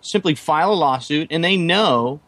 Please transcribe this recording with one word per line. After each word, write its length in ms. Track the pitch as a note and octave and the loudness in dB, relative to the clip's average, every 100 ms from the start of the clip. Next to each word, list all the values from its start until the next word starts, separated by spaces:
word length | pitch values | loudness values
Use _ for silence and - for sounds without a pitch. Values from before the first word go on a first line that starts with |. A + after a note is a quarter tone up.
simply 340 | - G#3 F#3+ | -2 -2 0
file 380 | D3 - D#3 F3+ | -2 0 0 2
a 20 | |
lawsuit, 540 | G#3 D3 C3 - D3 D#3+ | 2 2 0 -2 -4 -2
and 120 | D#3+ | -2
they 140 | E3+ F#3+ | 0 2
know 640 | E3 F#3 G#3+ B2 A#2+ C#3+ | 2 2 2 2 0 -6